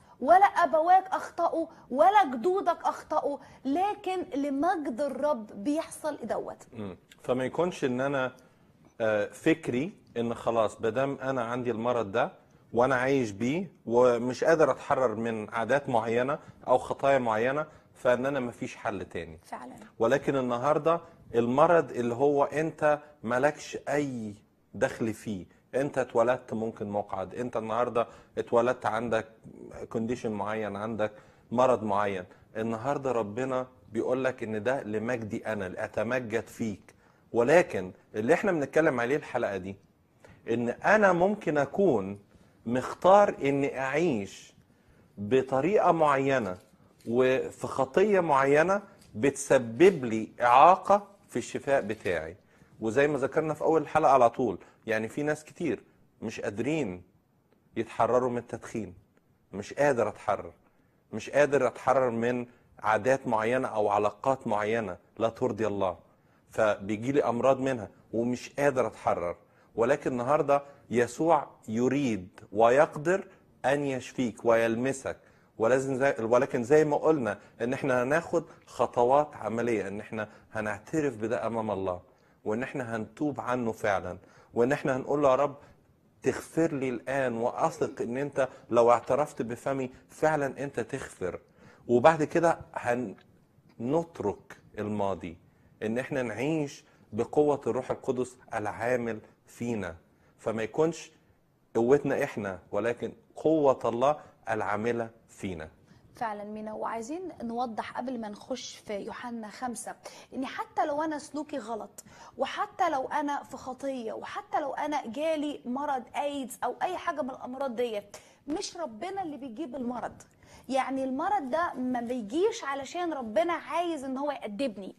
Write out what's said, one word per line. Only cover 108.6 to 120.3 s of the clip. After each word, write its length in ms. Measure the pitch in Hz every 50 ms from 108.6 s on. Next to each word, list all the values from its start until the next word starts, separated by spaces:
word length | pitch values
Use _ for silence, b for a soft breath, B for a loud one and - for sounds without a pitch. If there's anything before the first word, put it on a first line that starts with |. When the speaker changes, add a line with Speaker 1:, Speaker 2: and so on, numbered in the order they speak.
| - - -
Speaker 1:
في 160 | - - - 208 196
يوحنا 500 | - 220 - - 247 240 233 226 214 202
خمسة، 460 | - - 254 240 220 - - 190 175 - B B B B B B -
ان 120 | 254 269
حتى 400 | - - 381 453 - - 415 339
لو 160 | 302 285 294
انا 160 | 330 320 302 285
سلوكي 400 | - - - 302 294 - 302 269
غلط، 460 | 208 226 233 208 202 - - - B B B B B B B -
وحتى 520 | 262 - - 339 403 403 - - 370 330
لو 180 | 294 262 269 -
انا 340 | - 302 294 285 285 -
في 140 | - - 269
خطية، 560 | - - 262 254 254 277 277 262 247 220 214
وحتى 480 | - - 196 - - 392 - - 403 339
لو 140 | 302 269 -
انا 320 | - 285 294 302 262 -
جالي 540 | 233 208 285 311 320 320 302 294 294 262 - -
مرض 380 | 240 247 277 294 294 269 247 240 - -
ايدز 420 | 233 285 285 285 277 262 208 - - 214
او 100 | 254 247 -
اي 140 | - - -
حاجة 260 | 277 - 349 302 294
من 80 | 269 254
الامراض 460 | 262 - - 247 254 262 277 269 226
ديت، 400 | 226 247 233 214 202 202 - B B B B B B B
مش 300 | 262 302 403 381 - -
ربنا 460 | 349 320 247 220 208 339 370 392 392
اللي 140 | 370 311 285
بيجيب 400 | 233 277 254 214 240 330 247 247
المرض. 460 | 269 240 247 247 226 185 - - - - _